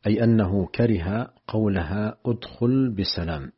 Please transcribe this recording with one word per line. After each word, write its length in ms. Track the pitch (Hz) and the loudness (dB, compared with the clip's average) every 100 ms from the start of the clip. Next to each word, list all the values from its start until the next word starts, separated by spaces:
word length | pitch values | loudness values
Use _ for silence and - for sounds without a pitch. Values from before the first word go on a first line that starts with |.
| 104 | 0
أي 160 | 107 | 2
أنه 440 | 117 113 95 101 90 - | 4 4 4 0 -2 2
كره 580 | 117 104 85 107 127 _ - | 2 2 0 -4 -6 _ -4
قولها: 720 | 110 107 92 78 101 107 - 127 | 0 0 0 -2 -4 -4 -4 -4
'ادخل 720 | 120 - - 120 135 131 98 | -4 -8 -2 0 2 0 0
بسلام'. 520 | 92 - 82 78 69 | -4 -2 -4 -6 -8